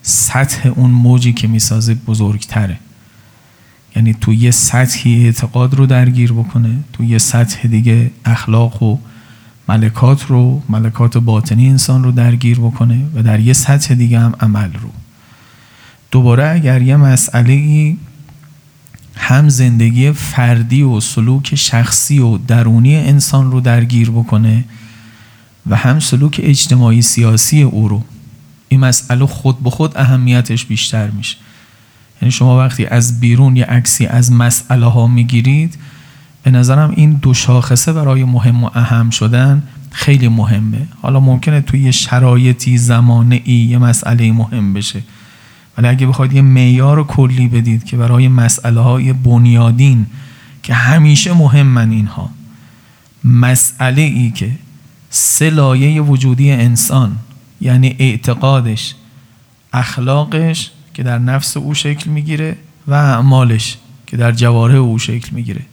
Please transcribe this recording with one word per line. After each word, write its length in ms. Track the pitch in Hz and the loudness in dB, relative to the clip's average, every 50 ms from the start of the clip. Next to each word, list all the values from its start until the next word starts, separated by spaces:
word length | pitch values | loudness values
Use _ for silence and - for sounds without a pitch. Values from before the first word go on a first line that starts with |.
سطح 680 | _ - - - - - - 127 139 139 - - - 127 123 | _ -6 -4 -4 -4 -2 0 -2 -2 -2 -4 -2 -2 -2 0
اون 160 | 127 127 123 | 2 2 2
موجی 420 | 123 123 120 120 127 127 123 120 117 | 2 4 4 4 2 2 2 0 -2
که 140 | - - | -2 -2
می‌سازه 460 | 110 113 110 107 - 107 110 110 113 113 | -2 -2 -2 -2 -2 -2 -2 -2 -2 -2
بزرگتره. 840 | - - - 110 107 107 101 107 104 - - - 110 104 95 85 - - - - _ _ _ _ - _ _ _ _ _ _ _ _ _ _ _ _ _ _ _ | -4 -4 -6 -4 -2 -2 -2 -4 -6 -8 -6 -6 -4 -4 -4 -6 -12 -16 -20 -20 _ _ _ _ -20 _ _ _ _ _ _ _ _ _ _ _ _ _ _ _
یعنی 180 | 107 113 110 107 | 0 0 0 0
تو 200 | 110 - - 110 | -2 -2 -2 0
یه 180 | 113 120 120 | 2 2 2
سطحی 760 | 117 - - - - 123 127 123 - - - 127 117 117 120 | 2 0 -2 -2 0 0 0 0 -4 -2 0 0 2 4 2
اعتقاد 480 | 117 117 - - 113 - 123 123 127 135 | 2 2 -2 -4 -6 -2 -2 -2 0 2
رو 120 | 135 135 | 0 2
درگیر 480 | 131 135 123 127 123 123 123 120 120 117 | 2 2 2 2 2 2 0 0 0 0
بکنه، 460 | 117 117 - - 120 117 113 120 139 147 - - | -2 -4 -2 -2 -2 -2 -2 -2 -4 -8 -10 -6
تو 100 | - 120 | -4 -2
یه 140 | 117 113 | 0 0
سطح 500 | 110 - - - 117 117 - - - - | 0 0 0 0 0 0 -2 -4 -4 -4
دیگه 440 | 117 113 110 120 120 113 117 117 123 - - - | 0 0 2 2 2 2 2 0 -2 -4 -6 -4
اخلاق 580 | 117 117 - - - 110 113 117 117 117 - 117 | -2 -2 -2 -2 -2 0 0 0 0 -2 -2 -2
و 140 | 110 107 139 - - - - - - - - _ - _ _ _ - | -2 -2 -4 -8 -14 -20 -20 -20 -20 -20 -20 _ -20 _ _ _ -2
ملکات 560 | 98 110 113 110 110 - 123 123 139 139 - | 0 0 0 0 0 0 2 2 2 0 0
رو، 360 | - 131 123 123 127 127 147 - - | 0 0 2 2 2 0 -4 -4 -4
ملکات 480 | 110 110 110 113 110 - 120 117 - | -4 -2 -2 -4 -2 0 -2 0 0
باطنی 520 | 120 117 117 113 107 110 - 107 113 123 131 | 0 0 0 0 -2 -2 0 0 2 4 4
انسان 340 | 135 131 - - 131 131 127 | 2 2 0 0 0 0 0
رو 80 | 127 | 0
درگیر 480 | 123 123 117 120 120 120 127 120 117 123 | 0 2 2 2 0 0 0 0 0 0
بکنه 460 | 117 113 113 - 117 120 117 123 139 151 160 | 0 -2 -2 0 0 0 0 0 -2 -4 -4
و 100 | 117 113 | -2 0
در 160 | 113 107 107 | 0 0 2
یه 140 | 110 123 131 | 2 2 2
سطح 400 | 135 - - 139 143 143 - 131 | 0 2 0 0 0 0 0 0
دیگه 260 | 123 120 117 117 117 | 0 2 2 2 2
هم 140 | 117 117 113 - | 0 0 0 0
عمل 340 | 113 110 104 104 104 90 - | -2 0 0 0 -4 -6 -8
رو. 160 | - - - - - - _ _ _ _ _ - _ _ _ _ _ _ _ - _ - - _ _ _ _ | -10 -12 -14 -16 -20 -20 _ _ _ _ _ -20 _ _ _ _ _ _ _ -20 _ -20 -20 _ _ _ _
دوباره 360 | - 131 123 123 117 127 143 | 0 2 2 4 2 2 2
اگر 340 | 156 165 170 156 131 131 127 | 0 0 0 0 2 0 2
یه 140 | 123 131 135 | 2 2 4
مسئله‌ای 1000 | 147 143 135 127 123 - - - 120 120 120 135 143 147 151 151 151 151 151 165 - - - - - - - - - - - - _ _ _ _ _ _ - - - - - - | 4 4 4 2 0 -2 -2 0 0 2 2 2 2 2 2 0 2 0 0 -4 -6 -10 -20 -20 -20 -20 -20 -20 -20 -20 -20 -20 _ _ _ _ _ _ -20 -20 -20 -20 -20 -16
هم 340 | - - - 127 135 151 151 | -12 -2 0 2 4 4 4
زندگی 600 | 135 123 127 123 120 117 117 113 117 120 131 143 | 2 2 2 2 2 2 2 2 2 2 0 0
فردی 720 | 151 143 - - - 131 123 120 120 117 113 117 127 139 | -2 -4 -8 -6 -4 -2 0 2 2 0 0 0 0 0
و 180 | 143 131 120 107 | 0 0 0 -2
سلوک 560 | 107 - - 120 110 120 131 139 139 - 147 | -4 -4 -4 -2 0 0 0 -2 -2 -4 -4
شخصی 640 | 139 - - - 117 117 113 - - - - 143 143 | -4 -4 -2 0 -2 0 0 -2 -4 -2 0 0 2
و 180 | 123 117 110 | 2 2 0
درونی 580 | 95 - - 113 117 117 117 113 113 120 135 151 | -2 -2 0 0 2 2 2 2 4 4 4 2
انسان 560 | 160 139 139 143 143 135 - 143 135 131 131 | 2 2 2 2 2 2 0 0 0 0 0
رو 100 | 127 127 | 0 0
درگیر 500 | 123 123 117 120 120 120 123 117 117 113 | 0 2 0 0 0 0 0 0 0 0
بکنه 540 | 113 117 113 113 113 107 113 113 110 117 123 - - - - - - - - - - - - - _ _ _ _ _ _ _ | 0 -2 -2 0 0 0 2 2 0 0 -2 -6 -14 -20 -20 -20 -20 -20 -20 -20 -20 -20 -20 -20 _ _ _ _ _ _ _
و 80 | - - | -4 -4
هم 240 | - - 127 131 156 | -2 0 0 0 0
سلوک 400 | - - 135 127 143 151 147 - - | -2 -2 0 0 0 -2 -2 -2 0
اجتماعی 580 | 156 139 131 - - 131 123 120 117 113 120 | 0 0 0 0 0 2 2 2 4 2 2
سیاسی 600 | 117 - - 117 117 113 113 110 - - 156 151 | 2 0 0 0 2 2 2 0 0 0 2 2
او 260 | 143 127 - 107 110 | 2 2 0 -2 -2
رو، 160 | 104 104 107 113 - - - - - - - - - - _ _ | -2 -2 -4 -6 -10 -16 -20 -20 -20 -20 -20 -20 -20 -20 _ _
این 120 | _ 135 135 | _ 0 2
مسئله 460 | 131 127 123 - - - 127 123 139 | 2 0 -2 -4 -4 -4 -2 -2 0
خود 380 | 139 - - - 135 131 123 127 | -2 -4 -4 -4 -4 -4 -2 -4
به 60 | 123 | -6
خود 280 | - - 156 160 - | -4 -4 -6 -6 -2
اهمیتش 680 | - 135 123 131 127 123 123 123 120 120 - 113 113 - | -2 0 2 2 2 2 2 0 0 0 -2 -4 -6 -4
بیشتر 440 | - 110 104 - - - 110 107 104 | -6 -6 -6 -6 -4 -4 -4 -4 -4
می‌شه. 280 | 104 101 104 - - - - - - - _ _ _ _ _ _ _ _ _ _ _ _ | -6 -8 -10 -10 -12 -14 -18 -20 -20 -20 _ _ _ _ _ _ _ _ _ _ _ _
یعنی 100 | - 123 | -2 -2
شما 260 | 127 - 123 127 127 | 0 2 2 2 4
وقتی 280 | 127 131 131 - - 110 | 2 2 0 -2 -4 -6
از 340 | - 117 120 117 120 120 117 | -2 0 -2 0 -2 -2 -2
بیرون 360 | 123 117 117 123 139 135 127 | 0 2 2 4 4 4 2
یه 100 | 127 123 | 2 0
عکسی 400 | - 120 123 120 - - - 123 | 0 0 -2 0 0 -2 -2 -2
از 260 | - - 123 123 123 | 0 0 0 2 2
مسئله 540 | 123 117 120 120 120 - - - 135 123 120 | 2 2 2 0 -2 -4 -4 -2 0 0 2
ها 220 | 117 113 120 117 | 2 2 2 2
می‌گیرید، 680 | 120 123 120 120 120 123 117 117 131 139 151 160 165 - - - - - - - - - - - _ _ _ _ | 2 2 0 0 0 0 0 0 2 0 0 -2 -4 -8 -12 -20 -20 -20 -20 -20 -20 -20 -20 -20 _ _ _ _
به 80 | 131 | 2
نظرم 420 | 127 123 123 123 131 147 156 151 - | 2 2 2 2 2 2 0 0 2
این 180 | 170 151 151 156 | 2 2 2 2
دو 200 | 139 - 131 123 | 2 2 0 0
شاخصه 600 | - - - 123 127 117 - 127 123 - 165 160 | 0 0 0 0 0 0 0 -2 -2 0 -2 -2
برای 300 | 160 151 139 131 131 131 | -2 0 0 0 0 0
مهم 400 | 127 123 120 107 123 120 120 120 | 0 0 0 2 2 0 0 -2
و 60 | 113 - | -2 -2
اهم 340 | 120 117 117 117 117 117 113 | -2 0 0 0 0 0 0
شدن 540 | 113 - 113 110 120 123 131 139 139 147 143 - - - - - | -2 -2 -2 0 0 2 2 2 2 0 -2 -6 -16 -20 -20 -16
خیلی 360 | - - - - 143 135 123 | -12 -6 0 0 2 2 2
مهمه. 600 | 117 113 110 104 101 110 101 110 107 110 110 143 165 - - | 2 0 0 0 0 0 -2 -2 -4 -4 -6 -8 -10 -12 -8
حالا 180 | - 127 135 135 | -4 -2 0 2
ممکنه 420 | 135 131 127 127 - 156 151 147 | 2 2 0 0 0 -2 -2 -2
توی 180 | 139 - - 135 | -2 -2 -2 0
یه 120 | 135 131 | 0 0
شرایطی، 840 | 127 - - - 123 123 131 127 123 123 127 127 123 117 - 123 123 | 0 -2 -4 -2 0 2 2 4 4 4 2 2 0 0 0 0 0
زمانه‌ای 760 | 120 123 120 120 117 120 120 117 117 117 120 123 120 120 123 123 | 2 2 2 2 4 4 4 4 4 2 2 0 0 0 0 0
یه 240 | 117 117 117 120 | 2 2 2 2
مسئله 540 | 123 123 120 117 - - - 117 120 117 113 | 2 2 2 0 -2 -2 -2 -2 0 0 0
مهم 420 | 110 113 113 110 123 117 104 98 95 | 0 0 -2 -4 -4 -4 -4 -4 -4
بشه، 280 | 101 101 - - 98 113 - - - - - - - - - - _ _ _ _ | -4 -6 -8 -10 -12 -14 -14 -20 -20 -20 -20 -20 -20 -20 -20 -20 _ _ _ _
ولی 100 | - 120 | -2 0
اگه 200 | 120 127 131 131 | 0 0 0 0
بخواید 260 | 127 131 123 131 131 135 | 0 0 0 -2 0 2
یه 80 | 135 | 2
معیار 680 | 139 135 131 127 127 123 123 127 135 139 147 156 147 | 4 4 4 4 4 2 2 2 2 2 2 0 -2
کلی 400 | 147 - - 135 127 127 131 123 | -2 0 0 0 0 2 0 0
بدید 360 | 120 120 117 113 117 113 113 113 | 0 0 0 0 0 -2 -2 -4
که 140 | - - | -4 -4
برای 300 | 123 117 120 120 123 131 | -2 0 2 2 2 2
مسئله 540 | 127 127 123 117 117 - - - 120 117 117 | 2 2 2 2 0 -2 -2 -2 -2 0 2
های 320 | 120 123 123 131 131 131 131 | 2 2 0 0 -2 -2 -2
بنیادین 920 | 131 127 123 120 120 120 120 117 117 117 117 117 120 135 139 131 117 107 - - - - - - - - - - - - | 0 0 2 4 4 4 4 4 4 4 2 2 2 2 4 4 2 0 -4 -8 -20 -20 -20 -20 -20 -20 -20 -20 -18 -8
که 100 | - 123 | -4 -2
همیشه 600 | 120 120 123 147 165 151 151 147 139 - 180 175 | 0 0 2 2 4 4 4 4 2 0 0 2
مهمن 580 | 170 156 139 117 143 139 135 127 120 113 110 | 2 4 4 4 4 2 2 2 2 0 0
اینها، 380 | 113 110 104 104 - - 90 - - - - - - - - - _ _ _ _ _ _ _ _ _ _ - | 0 -2 -4 -4 -6 -10 -12 -12 -14 -16 -20 -20 -20 -20 -20 -20 _ _ _ _ _ _ _ _ _ _ 0
مسئله 800 | 123 123 120 123 123 127 123 - - - - 131 127 127 143 | 2 2 2 2 2 0 0 -2 -4 -4 -4 -4 -2 0 0
ای 300 | 156 147 - 123 123 113 | 0 0 0 -2 -2 -2
که 200 | 107 - 92 110 127 - - - - - _ _ _ _ _ _ | -4 -6 -8 -8 -8 -10 -14 -20 -20 -20 _ _ _ _ _ _
سه 400 | - - - - - - 151 160 | -6 -4 -4 -4 -2 0 0 0
لایه 520 | 160 151 143 135 131 131 135 147 156 156 | 2 2 2 2 2 2 0 0 0 0
وجودی 500 | 151 147 139 127 131 131 127 127 139 143 | 0 0 0 2 2 0 0 2 2 0
انسان، 640 | 139 120 117 120 120 113 - - 135 135 123 101 101 - - - - - _ _ _ _ | 2 2 2 0 0 0 -2 0 0 0 0 0 -4 -8 -12 -16 -20 -20 _ _ _ _
یعنی 340 | - 131 123 127 127 131 127 - | -2 0 2 2 2 0 0 -2
اعتقادش، 960 | 135 131 110 110 - - 120 - - 135 139 131 120 117 107 110 - - - - _ - _ - _ _ _ _ _ _ _ _ _ _ - | -2 -2 -2 -2 -4 -4 -4 -2 -2 0 0 0 -2 -4 -6 -6 -8 -12 -14 -18 _ -20 _ -20 _ _ _ _ _ _ _ _ _ _ -6
اخلاقش 1000 | 127 123 - - - 123 131 135 147 151 147 - 156 165 165 156 156 - - _ - - _ - | -6 -6 -6 -6 -6 -4 -2 -2 -2 -2 -2 -4 -2 -2 -2 -4 -6 -10 -14 _ -20 -20 _ -12
که 100 | - 131 | -8 -6
در 160 | 123 120 117 | -4 -2 -2
نفس 380 | 123 127 131 135 143 - - | -2 -2 -2 -2 -4 -4 -8
او 160 | 143 139 143 151 | -8 -6 -6 -6
شکل 360 | 143 - 147 147 147 - 160 | -4 -4 -4 -6 -6 -6 -6
می‌گیره 480 | 151 151 147 156 156 147 156 160 165 - - - _ _ _ | -6 -4 -4 -6 -6 -6 -6 -8 -8 -12 -16 -20 _ _ _
و 60 | 143 143 | -2 0
اعمالش 840 | 147 143 143 131 113 123 139 131 131 127 117 113 110 110 - - - _ - - - _ | 0 2 0 0 2 2 2 2 4 2 2 0 -2 -4 -8 -12 -16 _ -20 -20 -20 _
که 100 | - - | -10 -6
در 140 | 120 120 120 | -2 -2 -2
جوارح 440 | 117 117 120 120 120 117 113 117 131 | 0 0 0 0 2 2 2 2 2
او 240 | 135 131 120 113 117 | 2 2 0 -2 -4
شکل 360 | - - 117 120 117 - - | -4 -6 -8 -8 -8 -10 -10
می‌گیره 260 | 123 117 117 101 - 131 _ | -10 -8 -8 -10 -12 -14 _